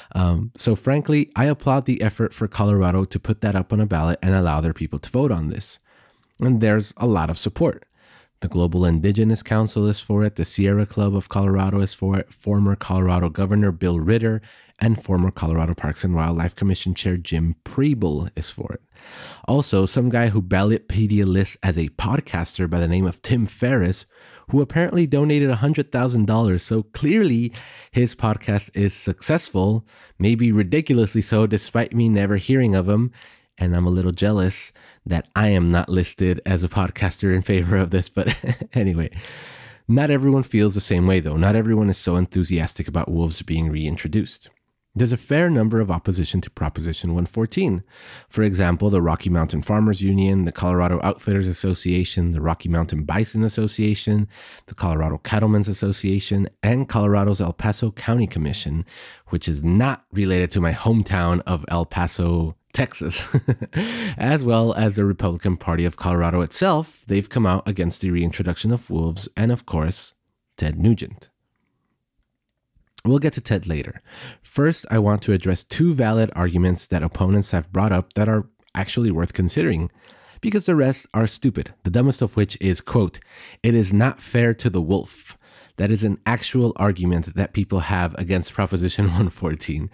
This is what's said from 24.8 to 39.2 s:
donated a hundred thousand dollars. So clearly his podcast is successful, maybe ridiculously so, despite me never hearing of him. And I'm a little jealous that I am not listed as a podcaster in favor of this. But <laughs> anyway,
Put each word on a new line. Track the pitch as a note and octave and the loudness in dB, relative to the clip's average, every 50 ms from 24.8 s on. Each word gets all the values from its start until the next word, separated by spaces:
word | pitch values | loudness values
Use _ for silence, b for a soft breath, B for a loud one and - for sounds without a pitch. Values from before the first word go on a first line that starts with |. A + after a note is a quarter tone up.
| F3 - - F3 E3+ | 0 0 2 2 2
donated | C#3 C#3+ C#3+ D3 D3+ D3 D3 C#3+ C3+ | 2 2 2 2 2 2 2 2 2
a | B2 | 0
hundred | G#2 C3 D3 D#3 - C#3 - | 0 0 0 0 0 -2 -2
thousand | - B2 B2 B2+ B2 A2+ G#2 | -2 -2 0 0 2 2 2
dollars. | G2+ A2 A2+ A#2 G2+ F#2 F2 | 2 2 2 2 2 0 0
So | - - A2+ A2 G#2 | -2 -2 -2 -2 -2
clearly | _ - - - D3 F#3+ A3+ G#3 D#3+ A#2+ A#2 A#2+ A#2 B B B B B B B B | _ -6 -4 0 2 2 4 2 2 2 0 -2 -4 B B B B B B B B
his | B B2 B2 A#2 - | B 0 0 0 0
podcast | - - A2 G#2+ G#2+ - - G#2 G2+ - - | -2 -2 -2 -2 -2 -2 -2 -2 -2 -2 -4
is | - G2+ G2+ G2 - | -2 0 0 0 -2
successful, | - - G2+ F#2 - - - D#3 E3+ - - - F#2+ F#2 G2+ A2 A2+ - B B B B B B B | -4 -4 -6 -6 -4 -2 -2 -2 -2 -2 -2 -2 0 2 2 2 0 -4 B B B B B B B
maybe | F#2 G#2+ A#2 A2+ A#2+ A#2 | 2 2 2 4 4 4
ridiculously | G#2+ G#2+ G2+ F2 C#3+ D#3 D3+ - C#3 A#2 A2 G2+ - A2+ | 4 2 2 2 0 0 2 2 2 2 2 2 0 -2
so, | - - A2+ G#2+ A2 | -2 0 2 2 2
despite | G#2+ G#2+ G2+ - - - A#2 A#2 - A2+ | 2 0 -2 -4 -2 -2 -2 -2 -2 0
me | A#2 A#2 A2+ | 2 2 4
never | G#2+ G2+ G2+ G2 G#2 | 4 2 2 2 0
hearing | F#2+ - - C3+ C3 B2+ A2 G2 | 0 0 0 2 2 2 2 2
of | F#2+ F2+ F#2+ | 2 2 2
him. | G#2 G#2+ A#2+ B2 B B B B B B B B B - | 2 2 0 -2 B B B B B B B B B -2
And | F#2 F2 F2 | 0 0 2
I'm | F2 F2 | 2 2
a | F2+ | 2
little | F2+ F#2 F2+ F2+ | 2 2 2 0
jealous | E2+ - G2+ G#2 G#2+ G2+ F#2 F#2 - - - - - B B B B B B | 0 0 0 0 2 2 2 0 -2 -4 -10 -16 -18 B B B B B B
that | - F2 D#2+ - _ - | -4 -4 -4 -4 _ -2
I | G2+ G#2+ G#2 | 0 2 4
am | G2+ F2+ F2 E2+ | 4 4 4 4
not | F2 E2+ E2+ - | 4 2 2 0
listed | F2+ F2+ F2+ - - - G2 F2+ F2+ - - | 0 0 0 -2 -2 -2 0 0 0 0 0
as | F#2 F#2+ F2 E2+ | -2 0 0 0
a | E2 | -2
podcaster | - G#2 F#2 F2+ - - G2+ F2+ - - - F#2+ F2+ | 0 0 -2 -2 -2 -2 -4 -4 -2 -2 0 0 2
in | F#2 | 2
favor | F#2 - G2+ F#2 F2 F2 G#2+ | 2 2 0 2 2 2 2
of | F#2+ F#2+ E2+ | 2 2 2
this. | F#2+ F#2 F2 - | 0 -2 -2 -2
But | - - F#2 A#2 - - - A#2+ B2 | -4 -2 -2 -2 -2 -4 -4 -4 -4
<laughs> | - - - | -4 -6 -4
anyway, | - A#2+ G#2 F#2+ E2+ E2 D#2+ - - B | -2 0 0 0 0 0 -2 -4 -6 B